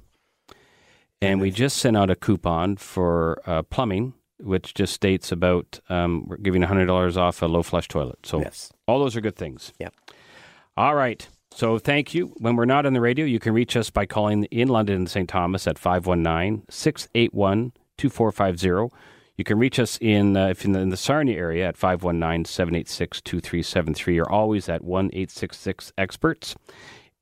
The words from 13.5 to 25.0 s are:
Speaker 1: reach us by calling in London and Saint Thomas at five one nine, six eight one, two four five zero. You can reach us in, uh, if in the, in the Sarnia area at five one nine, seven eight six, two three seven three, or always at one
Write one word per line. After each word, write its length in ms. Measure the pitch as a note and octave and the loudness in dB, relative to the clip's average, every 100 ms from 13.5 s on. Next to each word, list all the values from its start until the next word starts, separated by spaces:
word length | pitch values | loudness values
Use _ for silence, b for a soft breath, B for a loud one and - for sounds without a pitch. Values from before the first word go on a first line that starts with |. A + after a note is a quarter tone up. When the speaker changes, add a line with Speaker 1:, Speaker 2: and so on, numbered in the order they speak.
Speaker 1:
reach 220 | A2+ A#2 A#2+ | 2 2 -2
us 160 | G#2+ | -2
by 160 | G#2+ G2 | -2 -2
calling 380 | A2 G#2 G#2 G#2 | 0 2 0 0
in 240 | A2+ C3 | 0 2
London 260 | A2+ G#2 F#2+ | 2 2 0
and 140 | F2+ | -2
Saint 200 | G2+ F2+ | -2 -2
Thomas 380 | F#2 F2 F#2+ - | 0 0 0 -2
at 100 | D2+ | -2
five 300 | F2+ F2+ F2+ | 0 0 2
one 160 | F2 | 2
nine, 400 | E2 E2 F#2+ G#2+ - | 2 0 -2 -4 -8
six 400 | - D#3+ - - | -4 -2 -4 -2
eight 200 | A#2 A#2 G2+ | 0 2 2
one, 380 | G2 G#2 B2 - _ - | 2 2 -2 -8 _ -4
two 140 | C3+ | -2
four 220 | - A2 | 2 0
five 260 | - G2 E2+ | 2 0 2
zero. 340 | F#2 F#2 A#2+ B B B B B | 2 2 0 B B B B B
You 60 | |
can 160 | - G#2+ | 0 2
reach 180 | B2+ - | 2 2
us 220 | A2+ - | -2 0
in, 340 | A2+ G#2 G2+ G2 | 2 4 4 4
uh, 120 | F#2+ | 2
if 180 | F#2 G2+ | 0 0
in 60 | |
the, 80 | F#2+ | 2
in 100 | F#2 | 0
the 80 | F#2 | -2
Sarnia 400 | - D3+ C#3 F2+ | 0 0 0 0
area 300 | E2+ E2 F2+ | -2 -2 -2
at 100 | - | 0
five 240 | F#2 F2+ | 0 0
one 160 | F2+ E2+ | 0 0
nine, 260 | E2 E2+ E2 | 0 0 -2
seven 280 | - F2 E2+ | -2 -2 -2
eight 140 | - | -4
six, 320 | - E2+ - | -6 -6 -8
two 180 | - F2 | -6 -6
three 220 | - E2+ | -4 -4
seven 320 | - F#2 D#2+ | -2 -2 -2
three, 240 | D2+ - E2+ | -2 0 0
or 80 | D2 | 2
always 400 | G#2 A2 G#2 F2+ | 0 2 0 -2
at 160 | E2 | -6
one 280 | F2 F#2 | -2 -2